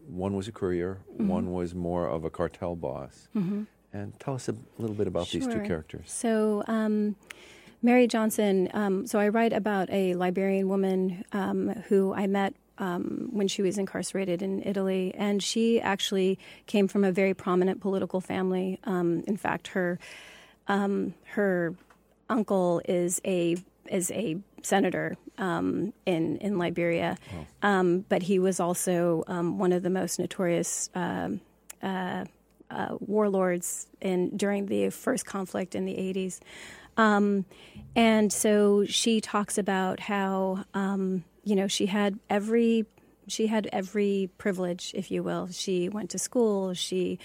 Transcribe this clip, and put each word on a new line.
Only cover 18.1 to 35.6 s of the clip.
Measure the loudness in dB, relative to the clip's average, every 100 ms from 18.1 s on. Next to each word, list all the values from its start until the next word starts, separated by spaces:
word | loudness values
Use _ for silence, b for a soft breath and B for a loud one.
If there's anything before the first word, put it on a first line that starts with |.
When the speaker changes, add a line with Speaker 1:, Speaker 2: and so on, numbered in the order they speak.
| -2
Speaker 2:
family. | -2 -2 0 0 -2 -4
Um, | -4 0 2 0 -2
in | -2
fact, | -2 -2 -4
her, | -2 -2 -4 B B B B B B -2
um, | 0 2 0 -2 -6 -8 -2
her | 0 2 -2 -6 -14 -20 _ _ -4
uncle | -2 2 2 2 2 2
is | 0 0 -2 0
a, | 0 2 0 -4 _ -6
is | -2 -2
a | -4 -4 -4 -8 -14
senator, | 0 2 2 0 -4 -6 -12 -6
um, | -2 -2 0 -2 -4 -4 -2
in, | 0 0 -2
in | -2 -2
Liberia. | -2 0 0 0 -2 -4 B
Speaker 1:
Wow. | B -14 -2 2 4
Speaker 2:
Um, | 4 2 0
but | -2
he | 2 2
was | 2 2
also, | 0 0 0 2 2 2 -2
um, | -2 -2 2
one | 2
of | 2
the | 2
most | 0 -2 -2
notorious, | -4 -2 0 2 0 -4 -6
um, | -4 -4 -2 -4 -6 -10 _ -20 -10
uh, | -6 -4 -4 -6 -8 -14 _ _ _
uh, | -6 -6 -6
warlords | -2 0 2 2 2 0 -4 -8 -12 -8
in, | -2 0 0 0
during | -2 -2 -2
the | 0 0
first | -2 -2 -2 -4
conflict | -8 -6 -6